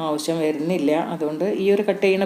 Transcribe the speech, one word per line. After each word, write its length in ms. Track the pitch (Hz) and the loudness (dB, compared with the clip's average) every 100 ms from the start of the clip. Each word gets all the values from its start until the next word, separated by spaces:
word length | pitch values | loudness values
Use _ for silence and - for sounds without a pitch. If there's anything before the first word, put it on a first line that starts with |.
| 160 | -4
ആവശ്യം 320 | 151 160 165 | -4 -2 0
വരുന്നില്ല. 480 | 156 151 160 180 143 151 - | 0 0 0 0 2 0 0
അതുകൊണ്ട് 320 | 165 151 156 185 196 | -2 -4 -2 -2 0
ഈ 20 | 196 202 | 2 2
ഒരു 80 | 208 | 2
കട്ട് 160 | 190 196 | 0 2
ചെയ്യണ 200 | 190 | 2